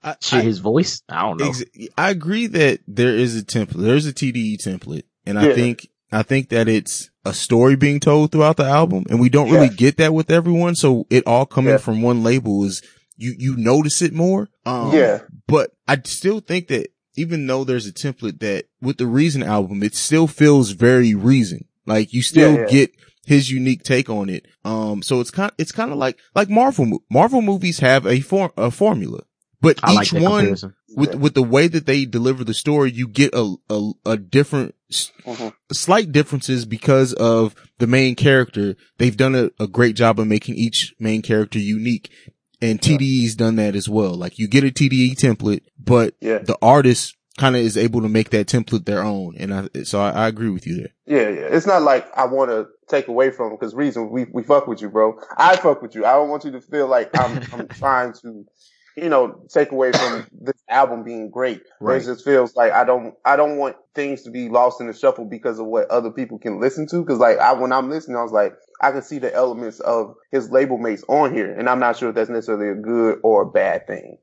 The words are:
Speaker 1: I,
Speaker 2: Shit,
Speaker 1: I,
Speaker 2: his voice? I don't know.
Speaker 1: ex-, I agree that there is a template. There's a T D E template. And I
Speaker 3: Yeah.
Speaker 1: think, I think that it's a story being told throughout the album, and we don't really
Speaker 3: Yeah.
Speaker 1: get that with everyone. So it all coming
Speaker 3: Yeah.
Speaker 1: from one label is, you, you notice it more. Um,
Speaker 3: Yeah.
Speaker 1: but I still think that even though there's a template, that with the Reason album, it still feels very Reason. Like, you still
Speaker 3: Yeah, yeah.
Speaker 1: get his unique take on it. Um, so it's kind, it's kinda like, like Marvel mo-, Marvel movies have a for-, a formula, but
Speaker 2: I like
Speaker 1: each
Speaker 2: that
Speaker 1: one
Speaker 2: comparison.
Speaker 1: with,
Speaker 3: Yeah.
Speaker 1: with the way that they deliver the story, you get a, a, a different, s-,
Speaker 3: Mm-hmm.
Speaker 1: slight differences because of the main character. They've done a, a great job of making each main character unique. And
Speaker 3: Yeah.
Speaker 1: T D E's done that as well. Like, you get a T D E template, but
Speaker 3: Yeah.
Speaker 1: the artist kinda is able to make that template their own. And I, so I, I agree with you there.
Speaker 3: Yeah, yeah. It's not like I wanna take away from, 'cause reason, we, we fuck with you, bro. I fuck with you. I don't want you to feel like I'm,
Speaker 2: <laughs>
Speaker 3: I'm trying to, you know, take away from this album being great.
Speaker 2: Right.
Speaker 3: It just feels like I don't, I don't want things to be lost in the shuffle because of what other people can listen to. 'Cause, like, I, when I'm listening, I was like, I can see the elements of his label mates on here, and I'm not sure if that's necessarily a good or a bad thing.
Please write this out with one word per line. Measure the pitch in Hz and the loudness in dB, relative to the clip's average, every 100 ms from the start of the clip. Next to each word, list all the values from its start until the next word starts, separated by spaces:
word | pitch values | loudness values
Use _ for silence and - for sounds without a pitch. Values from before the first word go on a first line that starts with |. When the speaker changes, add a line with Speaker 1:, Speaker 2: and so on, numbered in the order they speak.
Speaker 1:
I, | 156 151 | -12 -10
Speaker 2:
Shit, | - 127 | -2 0
Speaker 1:
I, | |
Speaker 2:
his | 113 101 | 0 -2
voice? | 98 127 180 - _ | 0 0 -2 -6 _
I | 78 | -6
don't | 98 - | -6 -4
know. | 143 | -6
Speaker 1:
ex-, | 131 - 110 110 - | -6 -12 -16 -14 -4
I | 180 | -4
agree | 190 156 214 233 | -4 -4 -4 -2
that | 175 147 113 - | 2 2 2 -6
there | 104 123 110 | 0 2 2
is | 123 113 | 0 -2
a | |
template. | 98 117 104 82 | -6 -4 -4 -2
There's | 104 135 151 | 2 2 0
a | |
T | 135 135 | -4 -6
D | 120 110 | -4 -6
E | 104 | -6
template. | - 92 - 76 - _ - | -8 -10 -10 -14 -14 _ -6
And | 104 | 2
I | 151 | 2
Speaker 3:
Yeah. | 123 | 4
Speaker 1:
think, | 120 120 - _ _ | 0 -2 -12 _ _
I | 104 | -4
think | 110 135 127 | 0 -2 0
that | 117 113 | 0 2
it's | 110 - - - _ - | 0 -2 -12 -12 _ -10
a | |
story | - - 117 127 139 | -8 0 4 6 6
being | 143 143 | 2 2
told | 156 147 151 | 2 4 2
throughout | 156 151 160 | 4 2 2
the | 135 | 2
album, | 143 165 180 185 | 2 2 0 -2
and | 117 | 2
we | 123 | 4
don't | 143 139 | 4 4
really | - 127 | 4 4
Speaker 3:
Yeah. | |
Speaker 1:
get | 101 123 143 | 4 2 4
that | 156 | 2
with | 160 156 | 2 2
everyone. | 165 170 170 175 170 | 2 2 0 0 2
So | 147 123 - | 2 2 2
it | 127 - | 2 4
all | 117 135 | 2 2
coming | - 131 | 0 2
Speaker 3:
Yeah. | 107 | 2
Speaker 1:
from | - 110 | 0 -2
one | 117 123 | 0 0
label | 113 131 107 101 | 2 0 0 -2
is, | 98 90 - _ _ _ | -2 -4 -16 _ _ _
you, | 117 - | -10 -6
you | 127 127 | -4 -2
notice | 110 139 151 - | 2 2 2 -2
it | 170 | -2
more. | 160 175 190 208 _ - | 0 0 0 -4 _ -8
Um, | 247 233 | -6 0
Speaker 3:
Yeah. | 311 247 104 - - - | 4 4 0 -6 -18 0
Speaker 1:
but | 151 - _ - | 0 0 _ -2
I | 139 | -2
still | - - 185 214 | -2 -4 -4 -4
think | - 180 175 | -4 -6 -4
that | 131 - _ _ - | -6 -6 _ _ -8
even | 165 165 135 | -6 -4 -2
though | 131 | -4
there's | 131 127 104 | -2 -4 -4
a | |
template, | 87 143 127 113 76 | -8 -8 -6 -10 -6
that | 107 98 - _ | -6 -6 -8 _
with | 123 143 | -8 -4
the | 127 | 0
Reason | 123 165 143 | 2 2 0
album, | 98 107 95 101 | -2 -2 -2 -2
it | 104 | -4
still | - - 156 165 | -4 0 2 2
feels | - 151 143 113 | 4 6 6 4
very | 95 117 127 120 | 2 4 6 4
Reason. | 104 107 135 107 85 - _ - | 2 4 4 2 -4 -14 _ -2
Like, | 107 107 | -2 0
you | 123 | -2
still | 120 160 151 147 | 2 6 6 6
Speaker 3:
Yeah, | |
yeah. | 107 | 4
Speaker 1:
get | 135 135 _ _ _ - | 4 4 _ _ _ 2
his | 143 131 | 2 4
unique | 131 127 127 | -2 -2 -2
take | - 127 - | 0 -2 0
on | 107 98 | -4 -4
it. | 92 _ _ - | -8 _ _ -6
Um, | 110 110 104 | -4 -4 -6
so | - 127 | -2 -2
it's | 120 | -2
kind, | - 202 - | -4 -6 -6
it's | 160 | -8
kinda | - 233 - | -6 -6 -2
like, | - - _ - | -4 -6 _ -2
like | 202 | 2
Marvel | 214 262 262 123 | 2 2 2 0
mo-, | 101 _ | -2 _
Marvel | 135 220 262 | 2 4 2
movies | 214 196 185 165 | 0 0 -2 0
have | 131 135 95 | 2 4 2
a | 127 | 0
for-, | 135 196 185 - | 0 -2 -2 -2
a | 117 | -4
formula, | 120 208 156 76 57 - _ _ _ | 0 0 0 -6 -10 -16 _ _ _
but | 165 147 | 2 4
Speaker 2:
I | - | 2
like | 190 104 | 2 2
Speaker 1:
each | |
Speaker 2:
that | 165 | 0
Speaker 1:
one | 175 208 | 2 2
Speaker 2:
comparison. | 98 98 95 _ _ - | 0 -2 -8 _ _ -4
Speaker 1:
with, | 147 | -2
Speaker 3:
Yeah. | 139 | 0
Speaker 1:
with | 143 139 | 0 2
the | |
way | 120 131 170 | 2 4 4
that | 160 151 | 0 0
they | 139 135 | -2 0
deliver | 117 123 131 | 0 0 -2
the | 117 | -4
story, | 113 - 147 135 | -4 0 0 0
you | 120 123 | -2 -6
get | 104 143 | 2 2
a, | - 110 92 _ | 2 -2 -4 _
a, | 107 104 - - | -4 -4 -6 -4
a | 110 | -4
different, | 92 135 143 143 120 - _ | 0 0 2 -2 -6 -12 _
s-, | - - _ - | -10 -10 _ -14
Speaker 3:
Mm-hmm. | 117 113 - _ | -10 -10 -12 _
Speaker 1:
slight | - - 202 196 | -8 2 2 2
differences | 143 147 139 - 127 113 | 0 0 -4 -4 -6 -4
because | 110 - 135 131 | -6 2 4 2
of | - 117 113 110 - _ _ | 0 2 2 0 -4 _ _
the | 117 | 0
main | 127 131 120 | 2 2 2
character. | - 135 120 - 101 95 _ _ | 4 4 2 -2 -4 -6 _ _
They've | 123 104 | -2 2
done | 135 131 | 0 2
a, | 117 _ | 0 _
a | 107 | -6
great | 95 123 110 | 2 2 4
job | 117 110 | 2 2
of | 110 | 0
making | 107 - 117 | 0 -2 -4
each | 117 - - _ | -2 -2 -4 _
main | 110 110 | -4 -4
character | - 110 107 113 | 0 0 0 -4
unique. | 101 107 117 117 - _ - _ _ _ | -4 -4 -2 -4 -8 _ -20 _ _ _
And | 113 110 - | -2 0 2
Speaker 3:
Yeah. | |
Speaker 1:
T | 147 | 2
D | 135 | 2
E's | 131 117 110 | 0 0 0
done | 113 113 | 0 0
that | 107 101 | -2 -2
as | 98 | -2
well. | 107 98 87 | -2 -2 -4
Like, | 90 - | -10 -8
you | 107 | 0
get | 127 | 2
a | 139 | 2
T | 127 139 | 0 0
D | 131 127 | 2 0
E | 131 | 2
template, | 135 110 104 101 _ _ | 0 0 -2 -4 _ _
but | 123 120 110 - | 2 2 2 -2
Speaker 3:
Yeah. | 113 110 | -4 -4
Speaker 1:
the | 95 113 | -4 0
artist | 113 143 131 120 - - _ - | 4 6 6 2 -2 -14 _ -2
kinda | 135 123 | 0 2
is | 117 104 | 0 0
able | 113 117 | 0 0
to | 110 | 0
make | 110 110 | 0 0
that | 107 101 | -2 0
template | 127 - 110 92 | -2 -2 -4 -4
their | 101 | -4
own. | 104 101 90 82 | -4 -6 -8 -10
And | 95 | -8
I, | 98 98 67 | -8 -8 -12
so | - 101 | -6 -4
I, | 101 | -2
I | 90 113 | 0 -2
agree | 110 113 | -2 -4
with | 92 - | -6 -6
you | 175 | -10
there. | - _ - | -10 _ -2
Speaker 3:
Yeah, | 143 107 | 0 0
yeah. | 90 78 160 | -4 -2 0
It's | 170 | 2
not | 185 | 2
like | 147 131 - - | 4 2 0 -4
I | 127 | -2
wanna | 135 127 113 107 _ _ | 0 0 -2 -6 _ _
take | 143 127 | -4 -2
away | 120 135 | 0 0
from, | 127 113 104 | 0 -8 -6
'cause | 113 | -10
reason, | 113 147 117 110 | -4 -4 -4 -6
we, | 120 120 | -6 -6
we | 123 | -8
fuck | 113 - - | 0 0 0
with | 110 | -10
you, | 107 | -6
bro. | 104 110 110 - - | 0 0 0 -16 0
I | 170 185 | 2 4
fuck | 170 139 | 2 0
with | 120 110 | -4 -4
you. | 107 | 2
I | |
don't | 135 147 | 2 2
want | 147 | -6
you | 147 | -10
to | 131 | -14
feel | _ 147 135 | _ -4 0
like | 127 107 - | 0 0 -2
I'm, | 127 127 120 | -2 -4 -12
Speaker 2:
<laughs> | |
Speaker 3:
I'm | 120 113 | -14 -14
trying | - 139 131 123 113 | -6 -2 -2 -2 -10
to, | 120 107 101 _ _ _ _ - | -20 -20 -20 _ _ _ _ -8
you | 170 | 0
know, | 143 120 - _ | 0 0 -4 _
take | 165 147 | -2 -2
away | 135 131 | 0 0
from | 123 127 113 - - | 0 -2 -6 -12 -14
this | 120 - _ | -12 -12 _
album | 120 135 117 113 | 0 0 -2 -10
being | 117 107 | -12 -12
great. | 110 127 104 _ _ | -6 -6 -6 _ _
Speaker 2:
Right. | 107 131 | -2 -2
Speaker 3:
It | 120 | -2
just | 123 139 | -8 0
feels | 139 120 - | 2 2 2
like | 117 | 2
I | - | 4
don't, | 123 127 113 - | 2 0 -2 -6
I | 123 143 | 0 2
don't | 151 147 | 2 0
want | 139 - _ - | -6 -8 _ -8
things | 143 139 | -6 -6
to | 120 | -10
be | 123 120 | -12 -2
lost | 117 123 - | 2 2 0
in | 120 | -12
the | |
shuffle | 107 135 127 113 | -2 -2 -2 -8
because | 107 123 110 | -8 -8 -8
of | 110 | -4
what | 113 104 | -4 0
other | 123 113 | -2 -4
people | 110 123 110 | -8 -10 -10
can | - 98 | -10 -4
listen | 127 135 151 | -4 -4 -6
to. | 175 165 | -6 -4
'Cause, | 127 | 2
like, | 120 110 | 2 4
I, | - | 2
when | 131 127 | 0 0
I'm | 127 127 | -2 -4
listening, | 156 151 120 | -8 -8 -8
I | |
was | 117 | -4
like, | 107 101 - _ _ | -2 -2 -4 _ _
I | 139 | -2
can | 139 | -2
see | 131 147 | -10 -8
the | 123 | -6
elements | - 127 117 117 107 | -2 -2 -2 -12 -8
of | - 117 104 - _ | -4 -4 -4 -12 _
his | 135 113 | -6 -2
label | 131 139 123 | 0 0 -2
mates | 117 104 - | -4 -6 -2
on | 139 143 | 0 2
here, | 113 95 | -2 -6
and | - 120 | -4 -2
I'm | 131 | 0
not | 123 117 | 0 -2
sure | 120 | -4
if | 113 | -2
that's | 113 | -2
necessarily | 117 110 107 104 | -4 -4 -4 -4
a | 101 | -6
good | 107 117 113 - | -4 0 0 0
or | - 107 | 2 2
a | - | 2
bad | - 95 82 - | 0 0 -2 -6
thing. | 101 - - | -14 -14 -20